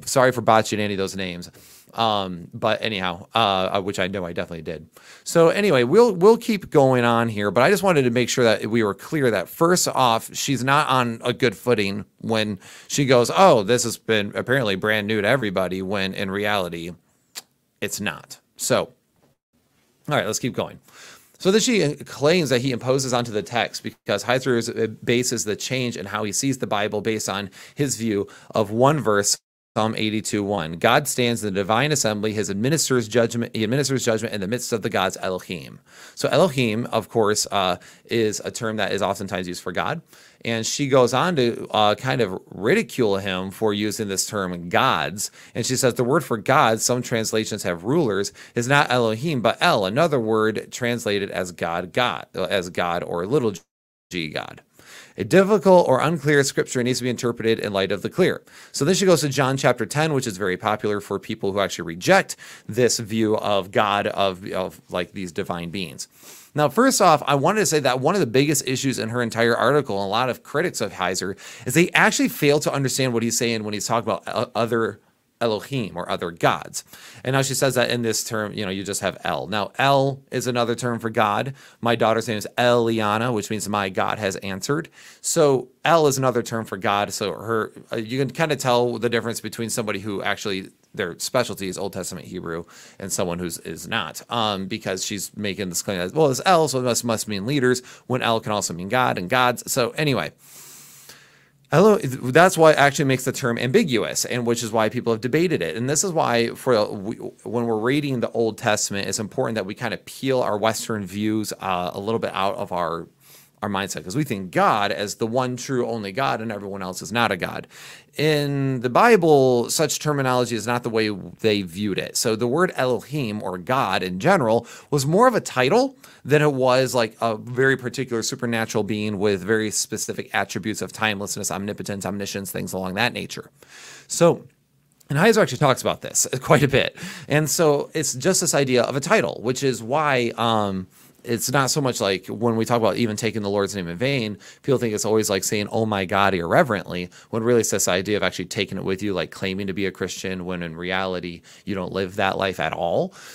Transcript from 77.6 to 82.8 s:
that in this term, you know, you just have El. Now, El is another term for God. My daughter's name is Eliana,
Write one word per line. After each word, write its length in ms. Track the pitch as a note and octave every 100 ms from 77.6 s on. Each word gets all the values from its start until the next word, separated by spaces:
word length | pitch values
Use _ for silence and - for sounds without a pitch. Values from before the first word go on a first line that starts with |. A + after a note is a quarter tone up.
| C#3 B2
that 160 | A#2
in 120 | A#2+
this 200 | A2+ G#2
term, 300 | - A2 G#2
you 100 | G2
know, 80 | G2
you 140 | G2 F#2+
just 160 | G2
have 160 | F#2+ E2+ -
El. 220 | D2+ C#2
Now, 260 | G#2+ G2 -
El 440 | C3+ C#3 C3+ C3+ -
is 160 | C3 A#2+
another 280 | A#2+ A#2 A#2
term 220 | B2+ A2+
for 120 | A2+
God. 440 | A#2 G#2+ G#2+ B2+ C#3 - _
My 120 | A#2
daughter's 360 | A#2 A2+ A2 A2+
name 80 | G#2+
is 100 | - -
Eliana, 760 | B2 A#2+